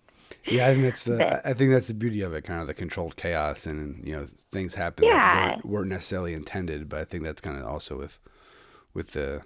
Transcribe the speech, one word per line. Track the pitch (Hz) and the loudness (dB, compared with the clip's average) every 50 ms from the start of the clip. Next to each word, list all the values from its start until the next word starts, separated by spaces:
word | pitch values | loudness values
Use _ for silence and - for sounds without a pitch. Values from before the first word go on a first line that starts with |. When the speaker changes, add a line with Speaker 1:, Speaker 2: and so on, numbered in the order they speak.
| _ _ _ _ _ - - - - - | _ _ _ _ _ -20 -20 -12 -4 0
Speaker 1:
So | |
Speaker 2:
Yeah, | 113 123 123 135 | 2 4 6 6
I | 135 | 6
think | 131 135 | 6 6
that's | 127 113 - - | 4 2 0 -2
the, | 117 120 117 | 0 2 2
Speaker 1:
But | - - - - - | 4 4 2 2 0
Speaker 2:
I, | 143 | 0
I | 131 | 2
think | 110 135 131 | 4 6 6
that's | 131 127 - - | 6 6 4 2
the | 110 | -4
beauty | 107 113 120 107 104 | -2 -2 -2 -2 -2
of | 98 90 80 | -2 -2 -4
it, | 76 76 | -6 -6
kind | - 87 85 | -6 -6 -4
of | 82 69 | -4 -6
the | 76 | -6
controlled | - 90 82 - 98 85 80 - | -6 -6 -6 -4 -4 -6 -6 -6
chaos | - - 90 85 78 76 76 71 - - | -6 -4 -2 0 0 0 0 -2 -4 -6
and, | 80 76 76 76 73 69 - - 73 | -6 -6 -6 -6 -6 -8 -10 -8 -8
you | 76 | -6
know, | 76 71 71 - _ _ _ | -6 -8 -10 -14 _ _ _
things | - 98 92 87 - | -6 -6 -4 -4 -4
happen | 101 90 85 - - - | -4 -4 -4 0 4 6
that | 466 427 | 6 6
Speaker 1:
Yeah. | 311 233 185 175 - - - - | 6 6 6 6 4 4 2 0
Speaker 2:
weren't, | - - | -2 -4
weren't | - 104 104 92 - | -4 -2 -2 -2 -2
necessarily | 185 87 - - 98 92 90 87 82 | -2 -4 -4 -4 -4 -2 -2 -2 -4
intended, | 78 73 - - 95 90 85 78 73 78 73 | -4 -6 -6 -6 -4 -4 -4 -4 -6 -6 -6
but | 76 76 | -6 -6
I | 78 | -6
think | - - 87 78 | -6 -6 -6 -6
that's | 80 76 - | -6 -6 -8
kinda | - 90 69 69 64 | -8 -8 -8 -6 -6
also | 55 73 76 - - 71 67 | -6 -6 -6 -6 -8 -8 -8
with, | 69 69 - - _ - _ _ _ - - - - - - - _ _ - | -8 -10 -12 -18 _ -20 _ _ _ -20 -20 -20 -20 -20 -20 -20 _ _ -10
with | 95 90 - - | -10 -8 -6 -6
the, | 78 71 69 71 73 - | -4 -4 -4 -4 -6 -10